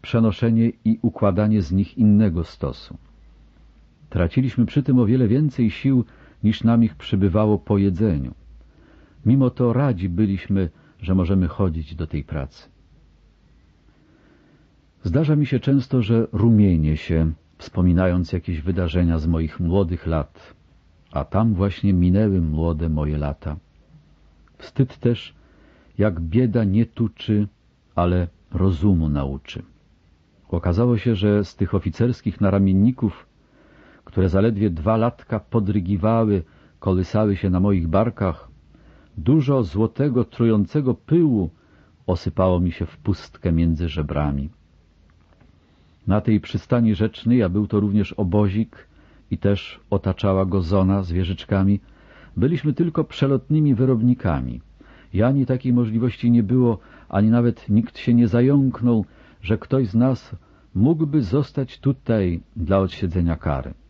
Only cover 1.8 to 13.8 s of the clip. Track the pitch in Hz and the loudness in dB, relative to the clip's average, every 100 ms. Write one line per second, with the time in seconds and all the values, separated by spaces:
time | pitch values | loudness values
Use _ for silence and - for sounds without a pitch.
1.8 | 101 - 107 104 107 82 80 - 69 - | -2 2 4 6 4 0 -6 -6 -8 -8
2.8 | - - - - - - - _ - _ | -18 -20 -20 -20 -20 -20 -20 _ -20 _
3.8 | _ _ - - 85 - 131 - 117 147 | _ _ -6 -2 0 0 -2 0 0 0
4.8 | 139 127 107 131 113 127 151 131 113 - | 2 2 2 2 2 2 0 0 -2 0
5.8 | 139 131 110 - - - 104 107 113 117 | 0 0 0 -12 -20 -2 -2 2 2 4
6.8 | 113 - - 104 95 95 107 104 - 104 | 2 -2 -4 0 2 2 2 0 0 0
7.8 | 98 87 110 76 64 - - - - _ | 0 0 0 -2 -6 -12 -20 -20 -20 _
8.8 | - - _ _ 107 135 127 - 120 117 | -20 -20 _ _ 0 2 2 0 0 2
9.8 | 143 95 95 85 107 98 - 98 90 _ | 0 -2 -4 -2 -2 -2 -2 -2 -2 _
10.8 | _ _ 78 92 87 95 87 - 95 80 | _ _ -2 0 2 0 0 -2 -2 -2
11.8 | 76 80 78 76 69 73 67 - - _ | -10 -10 -8 -8 -8 -10 -10 -14 -20 _
12.8 | _ _ _ _ _ _ _ _ _ _ | _ _ _ _ _ _ _ _ _ _